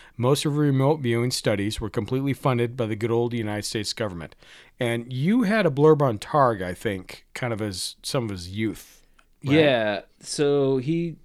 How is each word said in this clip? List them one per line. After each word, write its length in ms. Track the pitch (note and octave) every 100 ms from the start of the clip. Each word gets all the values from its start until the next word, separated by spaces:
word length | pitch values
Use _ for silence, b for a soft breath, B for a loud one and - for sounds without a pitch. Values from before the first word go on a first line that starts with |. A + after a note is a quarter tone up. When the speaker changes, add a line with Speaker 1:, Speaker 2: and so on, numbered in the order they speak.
| B B
Speaker 1:
most 260 | A#2+ C#3+
of 140 | D#3 C#3+
remote 420 | D3 C3+ C3+ D#3+
viewing 300 | B2 A#2 B2
studies 500 | - - G#2 G2+ A2
were 80 | A2
completely 460 | - G#2 C3 C#3
funded 420 | C3 C#3+ B2 A#2+ B2+
by 80 |
the 120 | A2 G#2
good 140 | A2+
old 220 | A#2 A#2+
United 320 | A#2 G#2+ G#2
States 300 | G#2 A2+ G2+
government. 420 | - A2 F2 D2+ - B B B B
And 320 | A#2+ A#2 A#2+
you 340 | B2+ D#3 A#3
had 200 | G3+ A3
a 60 | F3+
blurb 320 | C3+ D3+ D3+
on 160 | C#3 G#2
Targ, 440 | - D3+ C3 G#2+
I 120 | F2+
think, 500 | F#2 A2+ G2 F#2 - _
kind 220 | - B2
of 80 | A2
as 340 | G#2+ F2+ - -
some 220 | - C#3+
of 60 | A#2
his 200 | F#2+ F2
youth. 500 | F#2+ A2 F2 - - _ _ _ _
Right? 140 | C3+ D3+
Speaker 2:
Yeah, 440 | D3+ B2 G#2+ G2+ - _
so 560 | - - C#3+ C#3+ C3+ C3+
he, 380 | B2+ E3 E3+ D3+